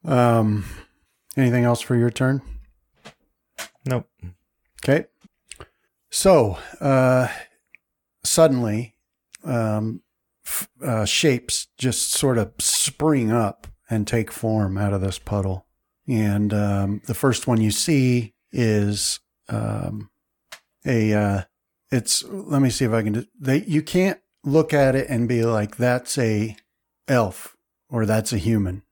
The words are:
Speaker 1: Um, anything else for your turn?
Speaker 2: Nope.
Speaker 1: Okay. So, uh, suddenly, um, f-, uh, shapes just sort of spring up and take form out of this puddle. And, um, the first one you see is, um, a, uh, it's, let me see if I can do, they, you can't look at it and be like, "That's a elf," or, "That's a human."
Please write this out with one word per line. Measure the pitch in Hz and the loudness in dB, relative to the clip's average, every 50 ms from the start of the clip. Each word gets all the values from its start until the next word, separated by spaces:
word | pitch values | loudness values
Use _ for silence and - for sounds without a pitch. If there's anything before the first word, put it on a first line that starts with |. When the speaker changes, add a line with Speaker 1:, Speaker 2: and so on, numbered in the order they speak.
| - | -2
Speaker 1:
Um, | 165 143 123 123 120 117 117 110 107 107 104 92 - - - - _ _ _ _ _ _ _ _ _ - | 2 2 4 4 6 4 4 2 2 0 -2 -4 -8 -14 -18 -20 _ _ _ _ _ _ _ _ _ -2
anything | 143 131 123 120 123 120 | 0 2 2 4 4 4
else | 120 120 - | 2 2 0
for | - - 127 | 0 -2 0
your | 120 117 120 | 2 2 0
turn? | - - 131 131 135 135 - - - - - _ _ _ _ _ _ _ _ - _ _ _ _ _ _ _ _ _ - - - _ _ _ | 0 0 0 0 0 -2 -6 -10 -16 -16 -18 _ _ _ _ _ _ _ _ -20 _ _ _ _ _ _ _ _ _ -16 -16 -16 _ _ _
Speaker 2:
Nope. | 131 127 120 104 _ _ _ - 90 90 _ _ _ _ _ _ _ _ - | -4 -4 -4 -4 _ _ _ -18 -18 -18 _ _ _ _ _ _ _ _ -6
Speaker 1:
Okay. | - - 139 165 - _ _ _ _ - _ _ _ _ - _ - _ _ _ _ _ _ _ _ _ | 0 0 0 0 0 _ _ _ _ -20 _ _ _ _ -20 _ -20 _ _ _ _ _ _ _ _ _
So, | - - - 190 185 151 117 104 87 78 - - - - | -6 2 4 6 6 6 6 2 -2 -8 -12 -18 -12 -4
uh, | - 139 135 131 131 127 127 127 127 113 - - - _ _ _ _ _ _ _ _ _ _ _ _ _ _ _ - | 0 2 2 4 4 4 2 2 0 -2 -6 -12 -16 _ _ _ _ _ _ _ _ _ _ _ _ _ _ _ -6
suddenly, | - - - 165 156 135 127 120 110 104 110 120 110 _ _ _ _ _ _ _ _ _ - - | -2 4 4 6 6 4 2 0 0 -2 -2 -4 -8 _ _ _ _ _ _ _ _ _ -16 -6
um, | - 131 117 113 110 107 107 107 113 123 - _ _ _ _ _ _ _ _ _ | -4 -2 0 0 0 0 -2 -2 -4 -6 -10 _ _ _ _ _ _ _ _ _
f-, | - - - - _ _ _ | -10 -8 -8 -8 _ _ _
uh, | - 139 117 110 104 | -4 -2 -2 0 0
shapes | 98 - - - 156 127 120 - - - - - _ _ | 0 0 2 2 2 2 2 -2 -6 -6 -6 -8 _ _
just | - 127 127 113 - - - | -4 -4 -2 -2 -2 -4 -2
sort | - - - 135 123 | -2 0 0 2 2
of | 117 104 - _ - | 0 -2 -2 _ -4
spring | - - - - - - - _ 147 160 151 135 117 107 | -2 -2 0 0 -2 -4 -4 _ 0 2 2 2 2 2
up | 113 120 110 101 - _ - - - _ _ _ | 2 2 0 0 -4 _ -20 -20 -20 _ _ _
and | 117 107 101 | -2 -2 -2
take | - - 117 107 - | 0 -2 -2 -2 -4
form | - - - 110 110 110 104 95 95 | -8 -6 -2 0 0 0 0 0 -2
out | 95 104 101 101 | -2 -2 -2 0
of | 98 | -2
this | 95 98 95 - | -2 -4 -4 -6
puddle. | - - 104 104 95 95 92 92 _ _ _ _ _ _ _ _ _ | -6 -4 -4 -2 -2 -2 -4 -6 _ _ _ _ _ _ _ _ _
And, | - 127 110 107 104 101 104 104 104 110 | -2 0 0 0 0 0 0 0 0 0
um, | 104 104 101 101 98 98 98 101 104 _ | 0 0 0 0 0 0 -2 -4 -6 _
the | - 113 | -8 -6
first | - - 135 117 - - | 0 0 0 0 0 0
one | 127 120 113 | 0 2 2
you | 107 107 | 2 2
see | 104 - - - 160 139 131 127 123 123 117 101 _ _ _ _ - | 0 0 0 2 2 2 4 2 2 0 -2 -6 _ _ _ _ -2
is, | 127 120 110 107 104 104 104 104 101 - - - - _ _ _ _ _ - | 0 2 2 2 2 2 0 -2 -2 -4 -4 -6 -8 _ _ _ _ _ -8
um, | - 107 110 107 107 107 90 90 104 107 101 - _ _ _ _ _ _ _ _ - - _ _ _ _ _ | -6 -4 -4 -4 -4 -4 -6 -8 -8 -10 -12 -14 _ _ _ _ _ _ _ _ -20 -20 _ _ _ _ _
a, | 147 127 113 110 110 107 | 0 0 2 2 2 2
uh, | 104 104 101 101 95 92 _ _ _ _ _ _ _ _ _ | 2 2 2 0 -2 -4 _ _ _ _ _ _ _ _ _
it's, | - 123 110 - - - - | -2 -2 0 0 -4 -4 -4
let | - 190 190 156 151 143 139 | -8 -12 -12 -6 -2 2 2
me | 139 127 | 2 2
see | 107 - 135 | 2 0 0
if | 110 110 | 0 0
I | 113 | 0
can | 107 107 104 | 0 0 -2
do, | 117 123 _ _ | -4 -6 _ _
they, | _ 139 131 135 147 - | _ -2 0 0 0 0
you | - 151 151 | 0 -2 -2
can't | 156 - - 180 185 196 - - _ _ _ _ - | -2 0 0 0 2 0 -2 -6 _ _ _ _ -6
look | 143 139 160 156 156 151 | 2 2 2 2 4 2
at | 143 139 135 127 | 4 4 4 2
it | 135 131 - | 0 -2 -2
and | 135 113 120 | -2 -2 0
be | 117 123 117 113 | 0 0 0 2
like, | 117 113 107 104 104 - | 2 0 0 -2 -4 -4
"That's | - 123 123 123 127 - - - | -2 0 0 0 0 -2 -6 -4
a | 139 120 110 110 104 107 113 107 - _ _ _ _ _ _ _ _ _ | -2 0 0 0 0 -2 -4 -6 -16 _ _ _ _ _ _ _ _ _
elf," | - 139 123 110 95 - - - - _ _ _ _ _ _ _ _ | 0 2 2 2 0 -4 -12 -18 -20 _ _ _ _ _ _ _ _
or, | 135 117 110 | -4 -2 0
"That's | 101 110 110 107 - | 2 0 0 0 -2
a | 123 | -4
human." | 101 80 113 113 107 98 92 87 95 - _ | -2 0 0 0 0 0 -2 -4 -8 -14 _